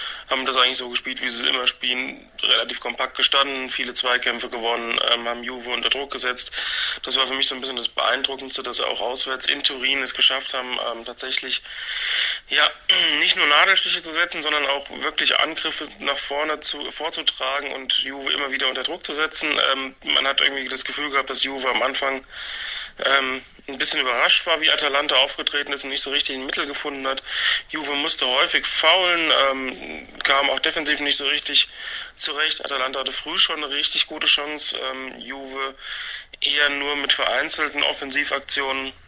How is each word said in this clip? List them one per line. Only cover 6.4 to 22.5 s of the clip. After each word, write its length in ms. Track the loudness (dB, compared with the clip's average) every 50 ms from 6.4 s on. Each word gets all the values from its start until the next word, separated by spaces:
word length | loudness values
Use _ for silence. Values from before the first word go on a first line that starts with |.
| 2 2 0 -4 -4 -2 -2 -2 -2 -2 -4 -4
Das 140 | -2 0 2 2
war 80 | 2
für 80 | 2 2
mich 120 | 2 2
so 80 | 2 2
ein 60 | 0
bisschen 160 | -4 -6 -4
das 120 | -4 -4 -4
Beeindruckendste, 720 | -2 0 2 2 2 2 0 -2 -4 -4 -4 -2 -2 -2
dass 140 | -2 0 0 0
sie 80 | 0
auch 160 | 0 -2 -2
auswärts 460 | -2 -2 -2 -2 -2 -2 -2 0 0 0
in 140 | 0 2
Turin 380 | 0 -2 -2 0 -2 -2 0 0
es 120 | 0 -2 0
geschafft 400 | 2 2 2 2 0 -4 -4 -6
haben, 240 | -6 -4 -4 -6 -4 -4 -4 -6
ähm, 80 | -6 -8
tatsächlich, 580 | -12 -10 -8 -6 -4 -2 -2 -2 -2 -4 -6 -6 -10 -12 -10 -8 -8 -6 -4 -4 -2 0 0 0 0 -2 -4 -4 -2
ja, 180 | 0 2 2 2 0 -6 -6 -4
<clears throat> 300 | 0 0 0 0 0 0
nicht 160 | 2 2 2
nur 100 | 2 4 4
Nadelstiche 520 | 6 6 6 6 4 2 2 0 -2 -2
zu 100 | -2 -2
setzen, 280 | 0 0 0 0 -2 -4
sondern 240 | -2 0 0 0 0
auch 220 | 0 -2 -2 -4 -8 -8 -6
wirklich 360 | -4 -4 0 2 2 4 4 4
Angriffe 480 | 2 0 -2 -4 -4 -4 -4 -6 -8 -10 -10 -6
nach 180 | -4 -2 -2
vorne 420 | -2 -4 -4 -2 -2 0 -2 -2 2
zu, 300 | 2 0 0 0 -6 -8
vorzutragen 840 | -8 -6 -6 -4 -2 0 0 0 0 0 -2 -2 -2 -2 -4 -4 -8
und 180 | -6 -2 0 0 0
Juve 340 | 0 -2 -6 -6 -4 -2
immer 180 | -2 0 -2 -2
wieder 180 | -2 0 0 0
unter 120 | 0 -2 -2
Druck 200 | -4 -4 -4 -6
zu 80 | -4
setzen. 380 | -2 -2 -2 0 2 2 2 2 2 2 4 2 2
Ähm, 200 | 0 -2 -8 -10 -10 -4 0 0
man 120 | 2 2
hat 140 | 2 2 2
irgendwie 280 | 2 2 0 -2 -4 -2
das 180 | 0 0 0
Gefühl 240 | 0 -2 -4 -4 0
gehabt, 180 | 0 0 0 2
dass 160 | 2 2 2
Juve 240 | 2 0 -2 -2 0
am 140 | 0 2
Anfang, 420 | 0 0 0 0 -2 -2 -2 -4 -8 -10 -14 -12 -10 -8